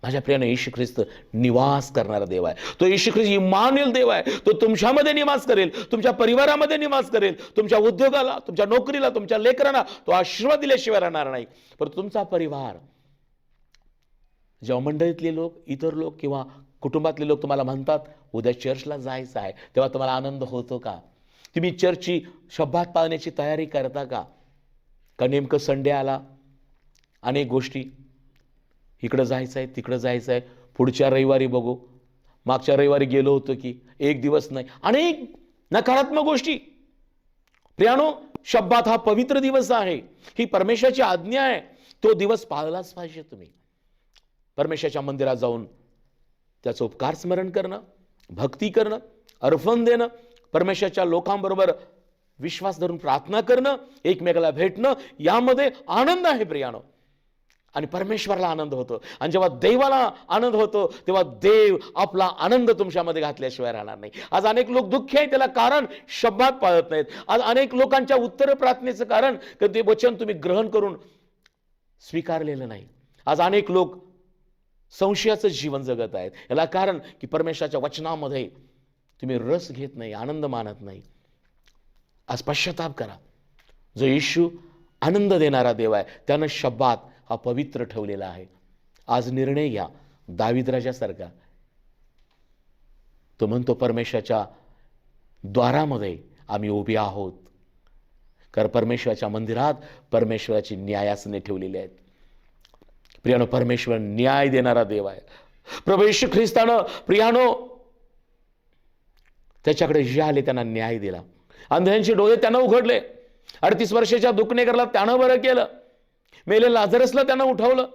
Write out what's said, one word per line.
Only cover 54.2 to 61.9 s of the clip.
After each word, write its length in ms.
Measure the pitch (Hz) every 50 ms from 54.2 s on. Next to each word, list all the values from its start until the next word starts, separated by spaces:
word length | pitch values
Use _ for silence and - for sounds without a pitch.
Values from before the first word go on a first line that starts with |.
| 170 175 165 170 165 160
भेटणं, 420 | 143 143 175 190 185 190 233 277 262 269 - - - _
यामध्ये 520 | 147 160 190 233 240 254 254 247 285 262 254 - - -
आनंद 380 | 165 208 262 294 359 359 359
आहे 180 | 339 285 240 214
प्रियानो. 360 | 165 156 147 135 123 117 110 - _ _ _ _ _ _ _ _ _ _ _ _ _ _ _ _ _ _
आणि 120 | 143 151
परमेश्वराला 600 | 143 165 180 190 196 214 214 - 196 202 180 185
आनंद 280 | 175 160 156 156 151 139
होतो. 280 | 127 123 - 120 104 - - - -
आणि 120 | 131 160 160
जेव्हा 160 | 190 185 180
देवाला 600 | 131 123 143 185 233 254 277 277 269 269 254 208 - - - -
आनंद 260 | 175 208 226 247 220
होतो, 400 | 214 220 208 214 208 196 165 - - -
तेव्हा 160 | - 190 190 180
देव 560 | 147 120 107 101 196 214 220 214 208 190 160 - -